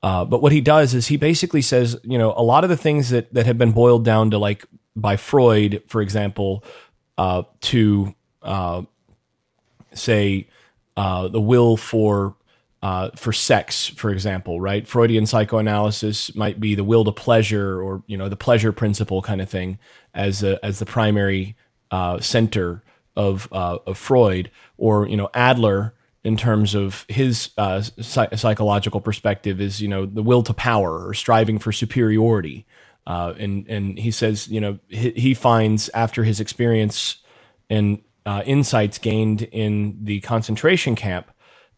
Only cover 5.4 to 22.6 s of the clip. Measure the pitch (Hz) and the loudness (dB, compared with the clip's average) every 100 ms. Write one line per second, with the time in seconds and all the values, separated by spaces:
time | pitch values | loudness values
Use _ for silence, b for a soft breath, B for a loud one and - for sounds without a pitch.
5.4 | 123 107 104 104 _ 113 101 107 101 101 | 6 6 2 0 _ -4 -2 -2 -4 -2
6.4 | 98 98 b b b _ _ - 92 92 | -4 -4 b b b _ _ -4 0 -2
7.4 | - _ - 120 107 101 98 - _ _ | -4 _ -2 2 4 2 -2 -8 _ _
8.4 | - 95 87 90 - _ _ _ _ _ | -8 -6 -4 -6 -10 _ _ _ _ _
9.4 | _ _ _ _ _ - - 110 101 98 | _ _ _ _ _ -8 0 2 2 0
10.4 | - _ _ _ _ - 95 92 92 110 | -6 _ _ _ _ -6 -4 -2 -4 -2
11.4 | 104 123 120 110 - 113 107 101 98 - | 4 6 6 4 0 0 2 0 -2 -8
12.4 | _ _ _ _ 101 92 92 - - 107 | _ _ _ _ -6 -4 -6 -6 -6 -4
13.4 | - 110 - - - - 107 95 101 92 | 2 0 0 -6 -6 -6 -4 -2 -4 -6
14.4 | 92 85 95 101 - 123 117 113 107 117 | -6 -6 -4 -4 -2 2 4 4 2 0
15.4 | 104 113 107 104 104 110 107 104 - - | 0 0 0 0 -2 -2 -6 -6 -8 -6
16.4 | 104 98 107 104 101 113 107 - - 113 | -6 -4 -4 -2 2 2 2 -2 2 2
17.4 | 104 104 98 92 95 95 - 98 98 101 | 4 0 -2 -4 -6 -8 -8 -8 -8 -6
18.4 | - 120 110 101 110 101 104 95 95 98 | 2 2 2 0 -2 -2 -2 -4 -4 -6
19.4 | 95 95 92 95 b b b - 101 98 | -4 -6 -6 -10 b b b -4 -4 -2
20.4 | 98 98 104 98 104 120 107 104 98 95 | -2 -2 -4 -6 -6 0 2 2 0 -2
21.4 | 95 - _ _ _ 92 90 90 - 120 | -6 -12 _ _ _ -4 -4 -4 -2 0
22.4 | 113 107 | 0 -2